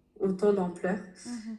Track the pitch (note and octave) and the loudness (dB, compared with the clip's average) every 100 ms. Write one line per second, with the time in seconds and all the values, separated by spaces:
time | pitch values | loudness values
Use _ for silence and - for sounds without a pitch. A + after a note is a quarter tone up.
0 | _ - G3 F#3 G#3 G3 F3+ - F#3 G#3+ | _ -2 0 4 4 4 2 0 -2 -2
1 | - - A#3+ A#3+ A3 | -6 -14 -12 -10 -10